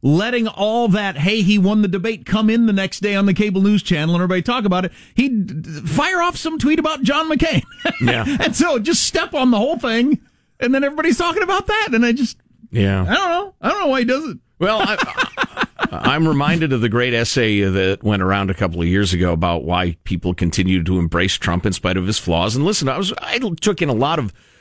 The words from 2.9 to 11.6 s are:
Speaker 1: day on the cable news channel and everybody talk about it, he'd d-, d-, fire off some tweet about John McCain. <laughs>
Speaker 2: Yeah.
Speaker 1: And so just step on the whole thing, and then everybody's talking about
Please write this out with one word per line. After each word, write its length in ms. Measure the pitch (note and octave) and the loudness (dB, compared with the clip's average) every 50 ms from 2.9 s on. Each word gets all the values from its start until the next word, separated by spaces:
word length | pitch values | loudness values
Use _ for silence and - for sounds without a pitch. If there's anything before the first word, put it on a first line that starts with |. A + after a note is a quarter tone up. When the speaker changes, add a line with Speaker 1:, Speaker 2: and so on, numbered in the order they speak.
| - - | -4 -4
Speaker 1:
day 140 | G3 G#3 G3+ | -4 -2 0
on 120 | G3 G3+ | 2 2
the 80 | G3 F3 | 2 2
cable 260 | - G#3 G#3 F#3 G3 | 2 0 0 2 2
news 200 | F#3+ G#3 G#3 F#3+ | 2 2 2 2
channel 320 | - - F3+ D3 D#3 E3 F3 | 2 0 -2 0 0 0 0
and 80 | F3 | 0
everybody 200 | F#3 F3+ F#3 F3+ | 0 0 0 -2
talk 220 | E3+ B3 A#3+ B3+ G3+ | 0 -2 -2 0 0
about 200 | G3 F3+ F#3 F#3 | 0 0 0 -2
it, 80 | - - - - - - | -4 -8 -12 -20 -4 0
he'd 320 | - C4+ C#4 A#3+ G#3 F#3 | 0 0 2 0 -2 -2
d-, 80 | - C3 D#3+ - D#3+ D#3 - | -4 -6 -10 -10 -10 -12 -10
d-, 60 | F3 | -6
fire 360 | C#3+ - - D#4 F#4 F#4 F4 | -2 0 0 0 0 0 0
off 140 | E4+ F4+ F4 | 0 -2 -2
some 220 | - - D#4+ D#4+ D4 | -4 -6 -6 -4 0
tweet 200 | - D4 D#4+ E4 | 0 2 2 2
about 240 | D#4 D#4 D#4 C4+ | 0 -2 -2 -2
John 280 | C4+ C4+ C#4+ D#4 E4 D#4+ | 0 0 0 0 0 0
McCain. 320 | D4+ - E4 D#4+ D4+ - - - - - | 0 0 0 0 0 -2 -2 -4 -8 -6
<laughs> 180 | - E4+ - - | -6 -6 -2 0
Speaker 2:
Yeah. 240 | - G4+ - - - C#4 C#4+ - | 0 0 2 0 0 0 0 0
Speaker 1:
And 160 | - - - | 0 0 0
so 220 | - E4 F4 C#4+ A3+ | 0 2 2 0 0
just 260 | G3+ D#4 A#3+ - - | 0 0 0 0 0
step 300 | - - D#4+ E4+ - - | -2 -2 -2 -4 -2 -2
on 160 | C#4 C4 B3+ | 2 2 4
the 80 | A#3+ G3+ | 4 4
whole 180 | A#3 D4 E4 A#3+ | 2 0 -2 -2
thing, 420 | - A#3+ A3+ A#3 B3 D4 - - - _ _ _ _ _ _ - | -2 -2 0 2 2 2 2 0 -2 _ _ _ _ _ _ -4
and 160 | B3+ A#3+ C4+ | 0 0 2
then 100 | C4+ C#4 | 2 0
everybody's 340 | C#4 D4+ D#4 D#4 F4+ A#3 - | 0 0 0 0 2 2 2
talking 240 | F4 E4+ E4 - | 0 0 0 0
about 240 | - F4+ G4 G4+ | 0 0 0 0